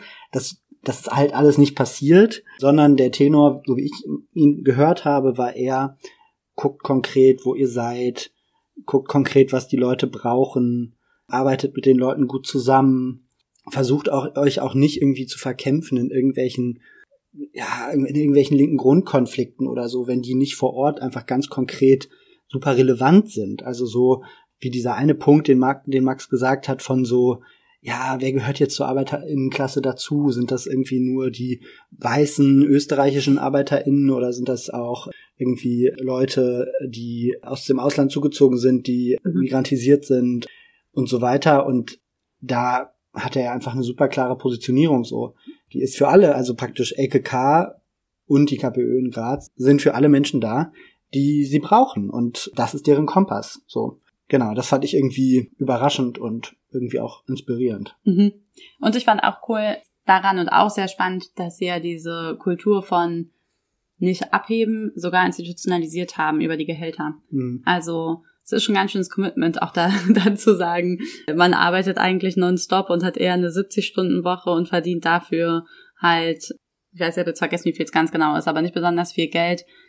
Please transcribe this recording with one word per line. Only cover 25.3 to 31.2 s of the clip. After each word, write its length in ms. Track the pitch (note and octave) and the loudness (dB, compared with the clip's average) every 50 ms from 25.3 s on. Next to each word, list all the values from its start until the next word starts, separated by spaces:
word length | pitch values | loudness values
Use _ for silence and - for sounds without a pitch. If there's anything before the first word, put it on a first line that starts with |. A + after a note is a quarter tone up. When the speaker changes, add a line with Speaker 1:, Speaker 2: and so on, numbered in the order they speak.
| C#3+ D#3 D3+ | 6 6 6
Speaker 1:
den 120 | C#3+ C3+ B2+ | 4 4 4
Marc, 240 | B2+ C3 C#3 - _ | 4 2 -2 -4 _
den 180 | C#3 C3+ C3+ C3 | -4 -2 0 0
Max 260 | C3 C3 - - - | 0 -2 -4 -4 -4
gesagt 380 | C3+ A#2+ B2+ C3 C#3 C3+ - | -2 0 0 0 0 -2 -2
hat, 140 | - C#3 C3+ | -6 -6 -6
von 240 | - - C3 C3 B2+ | -4 -2 -2 -2 0
so, 380 | A#2 B2 B2 B2 B2+ A#2+ A#2+ - _ _ _ _ _ _ _ | 0 2 2 2 2 0 -2 -8 _ _ _ _ _ _ _
ja, 360 | - B2 A#2 B2 B2+ C3 C3 B2+ | -10 -8 -8 -6 -4 -6 -4 -4
wer 120 | C3 C3+ C3 | -4 -2 -2
gehört 240 | C3+ A2 C#3 C3+ - | -2 -2 -4 -2 0
jetzt 160 | D3 - - | 0 0 0
zur 120 | - C#3 | -2 -4
Arbeiterinnenklasse 920 | C3 C3 C3+ C3 - D3 - E3+ D#3 D3+ C3+ C3 C3+ C3+ - C3+ C3 - C#3 | -2 -2 -2 -2 -4 -6 -8 -6 -6 -4 -4 -2 -2 -2 -4 -4 -4 -2 -2
dazu? 500 | - - - - - - D3+ D3 D3 C#3 | -2 -2 -4 -6 -6 -4 -2 0 0 0
Sind 180 | A#2+ B2 A#2+ A2+ | 0 -2 -2 -2
das 160 | C3 B2 - | -4 -4 -4
irgendwie 340 | - C#3 C3 C3 - C3 B2 | -4 -4 -4 -4 -2 -2 -2
nur 300 | B2+ B2+ B2+ C3 | -2 -2 -2 -2